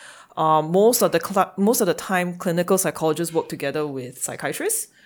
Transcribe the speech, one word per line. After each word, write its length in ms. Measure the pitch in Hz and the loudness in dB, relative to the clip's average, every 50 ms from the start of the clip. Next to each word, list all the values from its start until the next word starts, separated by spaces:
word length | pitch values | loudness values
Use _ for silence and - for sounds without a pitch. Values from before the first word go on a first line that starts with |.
| - - - - - - _ | -20 -20 -20 -20 -20 -12 _
Uh, 240 | - 160 156 156 156 156 | 0 2 4 4 4 2
most 380 | 156 170 190 208 226 247 - 214 | 2 4 4 6 6 4 4 2
of 100 | 175 - | 2 2
the 80 | 170 - | 0 -2
cl-, 280 | - 196 202 180 - - | 0 0 0 0 0 0
most 240 | - 196 208 247 - | 0 2 2 2 2
of 60 | 226 | 2
the 80 | 180 165 | 0 0
time, 420 | - - - 196 180 180 180 175 | -2 -2 -2 -2 -2 -2 -2 -4
clinical 400 | 175 - 185 165 170 180 175 196 185 | -6 -4 -2 0 0 0 2 2 0
psychologists 540 | - 170 147 - 160 156 156 151 170 160 165 | 0 0 -2 -2 0 -2 0 0 -2 -2 -2
work 140 | 165 - - | -2 -2 -2
together 380 | 156 135 151 139 139 156 151 | -4 -6 -4 -4 -4 -4 -4
with 360 | 151 139 135 123 123 - - - | -4 -6 -8 -10 -10 -10 -10 -10
psychiatrists. 680 | - 123 - - 143 156 - 302 403 440 - - - _ _ _ | -10 -8 -6 -6 -6 -6 -4 -4 -4 -4 -4 -6 -10 _ _ _